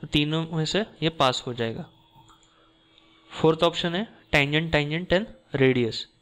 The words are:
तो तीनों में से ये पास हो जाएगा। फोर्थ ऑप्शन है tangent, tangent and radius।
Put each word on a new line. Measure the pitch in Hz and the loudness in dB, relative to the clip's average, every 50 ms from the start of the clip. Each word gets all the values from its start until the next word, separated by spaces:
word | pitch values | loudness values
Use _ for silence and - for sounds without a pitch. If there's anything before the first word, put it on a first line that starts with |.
तो | - 156 | -12 -2
तीनों | - 151 147 151 156 160 165 160 | 0 0 0 2 0 -2 -2 -2
में | 170 160 156 | -2 -4 -4
से | 151 - 185 220 - - - 151 | 0 0 -2 -2 -2 -8 -4 -4
ये | 160 | -4
पास | 160 - 147 131 123 - - - | 0 2 2 2 2 0 -4 -8
हो | 123 | -6
जाएगा। | 113 117 113 113 - 170 - _ _ _ _ _ - - _ - _ _ _ _ _ _ _ _ _ _ _ _ _ _ _ _ _ _ _ | -4 -4 -4 -4 -8 -12 -14 _ _ _ _ _ -20 -20 _ -20 _ _ _ _ _ _ _ _ _ _ _ _ _ _ _ _ _ _ _
फोर्थ | - - - 160 160 160 175 | -10 0 2 2 2 4 2
ऑप्शन | 170 170 - - 175 170 | 0 0 -2 -6 -4 -4
है | 180 220 - - - _ _ - | -4 -6 -6 -10 -20 _ _ 2
tangent, | 151 139 139 147 156 165 165 | 2 2 4 2 0 0 2
tangent | 160 151 147 147 151 165 185 180 180 | 0 0 0 0 -4 -6 -2 0 0
and | 175 214 - - - _ _ - 139 | 0 0 -2 -12 -20 _ _ 0 4
radius। | 135 131 131 123 120 113 110 - - - _ _ | 4 4 4 4 0 -2 -2 -6 -12 -14 _ _